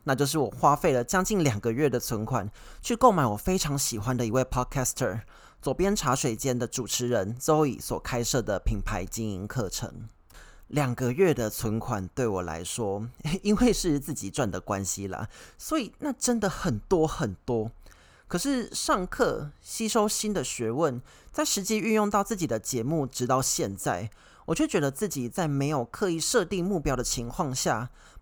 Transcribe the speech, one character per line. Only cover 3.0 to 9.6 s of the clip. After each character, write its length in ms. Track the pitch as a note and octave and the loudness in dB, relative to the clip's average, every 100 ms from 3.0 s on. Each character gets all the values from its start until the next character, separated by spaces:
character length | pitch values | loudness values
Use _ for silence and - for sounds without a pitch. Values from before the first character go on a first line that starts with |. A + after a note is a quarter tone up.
| B3+ | 6
买 140 | F3 | 6
我 100 | B2 | 2
非 220 | G#2 - F#3 | 0 0 0
常 220 | D3+ C#3 | 0 -2
喜 200 | - G#2+ | -2 -2
欢 160 | A2 | -2
的 120 | B2 A#2 | 0 2
一 40 | |
位 140 | B2+ | 2
Podcaster 800 | B2+ C3 B2 C#3+ - - A#2+ A2 - - - - | 2 0 -2 -2 -2 0 -2 -2 -8 -18 -20 -6
《左 100 | C#3 | -4
边 240 | C3 G3 G#3 | 2 2 2
茶 180 | C#3 | 2
水 220 | C3 C3 A2 | 2 0 0
间》 220 | C3+ B2 | 0 0
的 80 | A#2+ | -2
主 200 | - G#2+ | -4 -4
持 220 | - B2 | -2 0
人 260 | A#2 F#2+ B2 | 0 0 -2
Zoe 420 | - D#3 D3 G2+ | 2 4 4 0
所 180 | - A#2 | -6 -6
开 220 | - B2 | -4 -2
设 200 | A#2+ C3 | 0 0
的 160 | G#2+ F#2+ | 0 0
品 240 | - G2+ | 0 0
牌 240 | - G#2 F#2+ | -2 -4 -4
经 240 | A2+ G#2+ | -4 -4
营 160 | F#2 G#2 | -4 -6
课 240 | C3 | -4